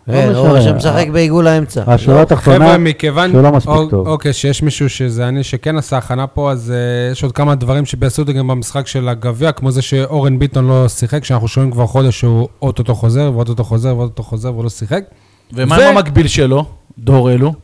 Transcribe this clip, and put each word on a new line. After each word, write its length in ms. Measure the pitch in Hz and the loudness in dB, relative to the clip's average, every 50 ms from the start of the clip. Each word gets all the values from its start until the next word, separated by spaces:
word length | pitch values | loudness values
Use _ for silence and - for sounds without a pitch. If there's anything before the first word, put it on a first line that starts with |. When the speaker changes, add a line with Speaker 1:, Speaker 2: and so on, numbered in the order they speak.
| _ | _
Speaker 1:
כן, 240 | - 113 135 135 - 101 | -2 0 0 2 2 2
Speaker 2:
לא 40 | |
Speaker 1:
הוא 200 | 120 135 143 143 | 2 2 4 4
Speaker 2:
משנה. 40 | 135 | 4
Speaker 1:
שמשחק 460 | 117 107 104 110 120 156 - - 175 151 151 | 4 4 2 0 0 0 0 0 -2 0 0
בעיגול 340 | 165 165 156 156 175 170 | 0 0 2 2 2 4
האמצע. 360 | 160 160 160 151 139 - 123 101 | 4 4 2 0 -2 -4 -4 0
Speaker 2:
השורה 300 | 113 120 113 104 131 135 | 2 2 2 4 4 4
Speaker 3:
לא, 40 | 143 | 4
Speaker 2:
התחתונה, 340 | 160 - 160 127 - 143 135 139 156 | 4 4 2 2 4 4 4 6 6
Speaker 3:
חבר'ה, 120 | 165 170 | 6 4
מכיוון, 540 | 175 170 160 147 - - 151 139 156 175 180 | 4 2 0 -2 -2 -2 -2 0 0 0 2
Speaker 2:
שהוא 100 | - 127 | 4 4
לא 100 | 135 147 | 4 6
מספיק 220 | 147 135 - 151 151 | 4 2 0 2 0
Speaker 3:
או-, 140 | 156 156 156 | 0 0 0
Speaker 2:
טוב. 180 | 104 98 95 | -2 -2 -2
Speaker 3:
אוקיי, 260 | 156 156 147 - 147 135 | -2 -4 -2 -2 -4 -4
שיש 300 | - - 139 139 - 151 | -2 -2 -2 -2 0 -2
מישהו 260 | 151 131 - 147 135 | -4 -2 -2 -4 -4
שזה 380 | - - 131 127 113 117 123 | -2 -4 -4 -4 -2 -2 -4
אני 160 | 123 131 139 135 | -2 -2 -4 -4
שכן 340 | - - 123 - 156 156 | -4 -6 -4 -4 -2 -4
עשה 200 | 156 143 - 143 | -4 -4 -2 -4
הכנה 300 | 131 - - 123 127 135 | -4 -4 -4 -4 -4 -4
פה, 240 | 139 - - 147 143 | -6 -4 -4 -2 -2
אז, 200 | 135 123 113 120 123 | -2 -4 -6 -6 -4
אה, 360 | 123 120 123 120 120 123 123 | -4 -2 -2 -2 -2 -4 -4
יש 120 | 127 - - | -4 -4 -4
עוד 80 | 135 | -4
כמה 240 | 117 - 143 147 143 | -2 0 0 0 0
דברים 300 | 135 120 120 131 143 147 | 0 0 0 0 0 0
שביאסו 360 | - - 127 143 131 - - | -4 -4 -2 -2 -2 0 -2
אותי 120 | 151 143 139 | -2 -2 -2
גם 140 | 135 131 | -2 -2
במשחק 400 | 127 131 127 117 - - 143 135 | -2 -2 -4 -4 -6 -6 -8 -8
של 220 | - - 135 127 123 | -4 -6 -4 -4 -4
הגביע, 420 | 120 110 110 123 117 117 147 160 | -4 -4 -4 -4 -4 -2 -2 -2
כמו 200 | 143 - 127 135 | -2 -2 -2 -2
זה 100 | 127 135 | 0 -2
שאורן 580 | 127 - 143 135 135 139 156 151 135 139 131 127 | -2 -2 -2 -2 -2 -2 -2 0 0 0 0 0
ביטון 280 | 143 139 - 135 127 | -2 -2 0 0 0
לא 200 | 131 131 131 127 | 2 2 2 2
שיחק, 360 | 120 - - 123 113 - 151 - | 0 0 -2 -4 -4 -4 -4 -2
שאנחנו 220 | - 131 117 110 | -2 -2 -2 -2
שומעים 240 | 113 - 135 135 135 | -2 0 0 0 0
כבר 140 | 120 120 123 | 0 0 -2
חודש 320 | 110 - 135 131 131 113 - | 0 0 2 2 2 0 0
שהוא 280 | - 120 117 113 120 113 - _ | 0 2 2 2 0 -2 -6 _
אוטוטו 340 | - 135 123 - 120 - 117 | -4 -4 -2 -2 -2 -2 -2
חוזר, 360 | 101 117 117 113 131 147 147 127 | 0 0 0 2 2 0 0 0
ואוטוטו 280 | 117 120 113 120 113 117 | -2 -2 -2 -2 -4 -2
חוזר, 340 | - 113 113 117 131 127 | -2 -2 -2 0 0 -2
ואוטוטו 260 | 120 120 120 113 - 110 | -2 -2 -4 -6 -10 -10
חוזר, 280 | - - 110 110 127 123 | -8 -8 -8 -6 -6 -6
והוא 100 | 113 117 | -4 -6
לא 60 | 117 | -6
שיחק. 340 | - - 117 101 143 196 196 - - _ _ _ _ _ _ _ - | -6 -8 -6 -4 -4 -6 -6 -8 -20 _ _ _ _ _ _ _ -6
Speaker 4:
ומה 240 | 120 131 139 160 202 | -4 0 2 4 4
Speaker 3:
ו- 20 | |
Speaker 4:
עם 160 | 269 269 - | 4 4 4
המקביל 300 | 202 185 147 143 165 160 | 2 0 2 2 2 2
שלו, 380 | 143 - - 143 131 131 139 151 - - - _ _ - - | 2 0 0 0 2 2 0 -2 -4 -10 -20 _ _ -20 -8
דור 320 | 113 120 135 131 123 123 | 0 2 2 4 4 4
אלו? 220 | 123 123 135 151 156 - | 2 2 2 0 -2 -6